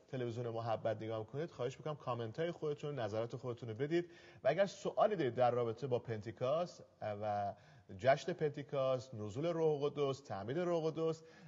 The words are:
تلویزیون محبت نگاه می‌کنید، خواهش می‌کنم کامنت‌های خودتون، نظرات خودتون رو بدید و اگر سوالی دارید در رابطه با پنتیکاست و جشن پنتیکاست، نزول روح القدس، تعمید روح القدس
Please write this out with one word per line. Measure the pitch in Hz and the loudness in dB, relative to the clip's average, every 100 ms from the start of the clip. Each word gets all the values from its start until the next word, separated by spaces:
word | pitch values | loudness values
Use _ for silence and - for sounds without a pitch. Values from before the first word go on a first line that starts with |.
| - | -8
تلویزیون | 131 120 113 120 | -4 -2 -2 -4
محبت | 113 117 110 113 107 | -2 0 0 0 0
نگاه | 110 110 | -2 -4
می‌کنید، | 107 139 170 | -4 -6 -6
خواهش | - 123 135 | -4 -4 -4
می‌کنم | 156 147 | -8 -6
کامنت‌های | - 120 113 113 170 | -4 -2 -4 -2 -4
خودتون، | 165 156 147 147 139 | -2 -4 -4 -4 -2
نظرات | 107 107 117 131 | -2 0 -2 -4
خودتون | 127 117 120 | -6 -6 -6
رو | |
بدید | 110 147 170 170 - - - | -2 0 0 0 -8 -20 -2
و | 131 | 2
اگر | 160 196 | 4 2
سوالی | - 185 - 208 202 | 0 -2 4 4 4
دارید | 131 | 2
در | 117 123 | 4 4
رابطه | 120 117 110 139 | 4 2 0 0
با | 120 | 0
پنتیکاست | 120 110 113 - 127 156 175 - - - 107 104 | 0 -6 -6 -4 0 0 -2 -8 -20 -8 -4 -2
و | 107 104 101 - - - - 98 | -2 0 -2 -6 -14 -20 -16 0
جشن | 123 147 - | 4 4 4
پنتیکاست، | 175 156 139 135 139 131 131 - | -2 -2 -2 -4 0 2 2 -2
نزول | 107 107 104 165 | -8 -6 -2 -2
روح | 165 160 147 | 2 4 4
القدس، | 143 143 139 135 | 2 2 0 0
تعمید | - 98 104 156 | -4 -6 -2 0
روح | 175 170 | 2 2
القدس | 160 156 160 160 - - | 2 2 0 0 -6 -20